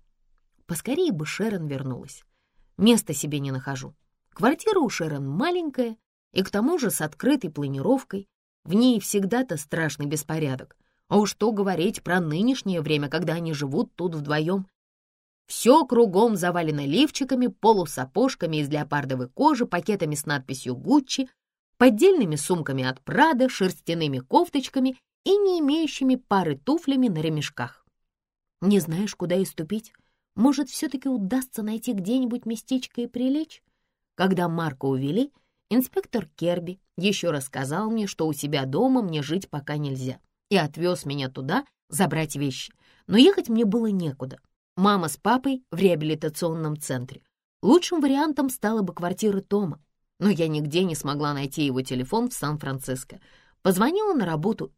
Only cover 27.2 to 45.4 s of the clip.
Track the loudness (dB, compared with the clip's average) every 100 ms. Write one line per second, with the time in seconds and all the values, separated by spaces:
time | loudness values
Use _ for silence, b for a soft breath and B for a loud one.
27.2 | -2 -2 -6 -8 -10 -10 _ _ _ _
28.2 | _ _ _ -4 2 2 2 -2 -4 -4
29.2 | -2 0 -2 -4 -8 -8 -10 _ _ _
30.2 | _ 2 2 2 -2 -6 -6 -4 -4 -2
31.2 | -2 -2 -4 -8 -6 -6 -4 -4 -2 0
32.2 | 0 -4 -6 -8 -4 -4 -4 -8 -8 -2
33.2 | -2 0 -4 -12 _ _ _ _ _ -2
34.2 | 0 2 0 0 -4 -4 -2 -2 0 0
35.2 | -2 _ _ _ -2 0 0 -4 -4 -6
36.2 | -6 -4 -2 -2 -4 -12 _ -2 -2 0
37.2 | -2 -2 -4 -8 -4 -4 -2 -2 -4 -4
38.2 | -4 -2 -4 -4 -2 0 2 2 0 -4
39.2 | -2 -4 -4 -10 -6 -6 -4 -4 -6 -8
40.2 | _ _ 0 0 0 -2 -2 -2 -4 -6
41.2 | -6 -6 -4 -4 -4 _ _ 0 0 0
42.2 | -4 -4 -4 -4 -12 b b b b 6
43.2 | 8 6 0 0 2 2 0 -2 -4 -6
44.2 | -10 -12 _ _ _ 0 2 4 0 -2
45.2 | 0 2